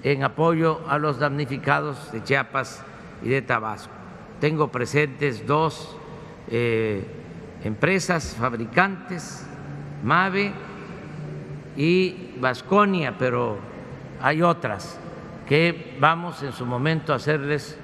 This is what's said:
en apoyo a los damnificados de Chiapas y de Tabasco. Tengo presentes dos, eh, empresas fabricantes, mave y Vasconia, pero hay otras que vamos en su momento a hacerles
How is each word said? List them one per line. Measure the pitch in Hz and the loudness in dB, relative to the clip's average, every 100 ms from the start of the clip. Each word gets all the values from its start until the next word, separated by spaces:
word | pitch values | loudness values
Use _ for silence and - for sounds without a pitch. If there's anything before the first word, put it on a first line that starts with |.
en | 131 139 | 2 2
apoyo | 135 135 165 165 160 156 - | 2 4 4 6 4 2 0
a | 143 | 2
los | 151 131 | 2 2
damnificados | 147 139 139 127 117 143 147 131 - | 0 0 -2 -2 2 2 2 -6 -8
de | 113 | -8
Chiapas | 101 139 131 139 123 - - - - - | 2 2 2 -2 -4 -8 -16 -16 -16 -8
y | 113 | 0
de | 135 | 0
Tabasco. | 117 120 107 104 - - - - - - | 2 0 0 -6 -10 -16 -16 -16 -16 0
Tengo | 151 156 147 | 0 4 2
presentes | 127 120 143 151 123 143 113 107 | 2 2 2 2 2 -2 -2 2
dos, | 147 160 - - - - - - - - | 2 2 -2 -12 -14 -14 -14 -14 -16 -4
eh, | 113 120 113 110 101 - - - - - - | 0 2 2 2 -2 -4 -10 -12 -14 -14 -8
empresas | - 107 156 190 - 170 - - | -6 2 4 4 2 0 -2 -2
fabricantes, | 123 117 113 143 190 185 - 175 147 - - - - - - - | -2 -2 0 4 4 2 -8 -8 -8 -12 -12 -12 -12 -10 -10 -6
mave | 104 160 190 185 202 196 - - - - - - - - - - - - | 2 4 4 2 0 -2 -10 -12 -12 -12 -12 -10 -10 -10 -10 -12 -10 0
y | 151 185 185 - - 127 | 4 6 4 0 -12 -2
Vasconia, | 131 123 - 196 208 190 139 110 | 0 0 4 6 6 4 0 0
pero | 127 120 120 107 - - - - - - | 0 2 0 -2 -8 -14 -12 -12 -14 -2
hay | 131 156 | 2 4
otras | 175 165 120 101 - - - - - - - | 4 4 0 -4 -6 -12 -12 -12 -14 -14 2
que | 143 170 156 - 135 | 6 6 2 -8 4
vamos | 143 165 175 156 | 4 4 -2 -6
en | 139 | -8
su | 120 123 | -6 -4
momento | 123 147 160 - | 0 2 0 2
a | 135 | 0
hacerles | 143 151 139 147 - - | 2 0 2 -2 -4 -14